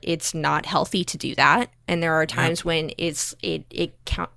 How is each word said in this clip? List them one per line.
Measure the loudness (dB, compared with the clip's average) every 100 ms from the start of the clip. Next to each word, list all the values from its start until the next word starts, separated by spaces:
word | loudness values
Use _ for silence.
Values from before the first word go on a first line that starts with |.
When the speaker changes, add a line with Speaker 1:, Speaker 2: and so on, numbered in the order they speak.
Speaker 1:
it's | -4 -2 -2
not | -2 0 0 0
healthy | 0 0 0
to | -2 -4
do | -4 4
that. | 6 6 2 _ -4
And | 0
there | 2
are | 2
Speaker 2:
Yeah. | 2 2
Speaker 1:
times | 0 0 -2
when | -2 -2 -4
it's, | -4 -4 -6 -6
it, | -6 -6 -6
it | -4 -4 -6 -6
count-, | -4 -4